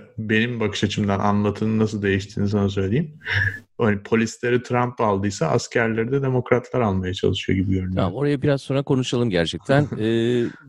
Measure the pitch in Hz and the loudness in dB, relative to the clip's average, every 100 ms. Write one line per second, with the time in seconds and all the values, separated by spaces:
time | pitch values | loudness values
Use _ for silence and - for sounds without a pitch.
0 | - - 107 110 120 117 107 - 104 107 | -8 -8 0 2 2 0 -2 0 -2 0
1 | 101 98 104 101 104 101 110 110 110 107 | 0 2 2 2 0 0 0 2 0 0
2 | 101 101 101 - 101 104 98 98 95 123 | 0 0 -2 -4 0 2 0 0 0 0
3 | 175 - - - - - - - 117 101 | -2 -8 -4 -2 -2 -4 -10 -2 0 0
4 | - 113 113 - 123 123 - 123 123 - | 0 0 0 -2 -2 0 0 -2 -2 0
5 | 113 98 101 - 156 123 - 123 113 113 | 0 0 -2 -2 0 0 0 0 0 0
6 | 117 139 135 127 - 123 - 127 110 95 | 0 0 0 0 2 0 0 -2 0 0
7 | 92 92 - 98 - 95 92 95 92 92 | -2 0 0 0 0 0 2 0 -2 -2
8 | 90 104 143 143 147 139 - 135 139 135 | -2 0 -2 0 0 0 0 -2 0 0
9 | 123 123 120 87 82 85 - 139 143 - | 0 0 2 2 0 -2 0 2 2 0
10 | 110 117 117 123 120 - | 0 2 2 0 -2 -6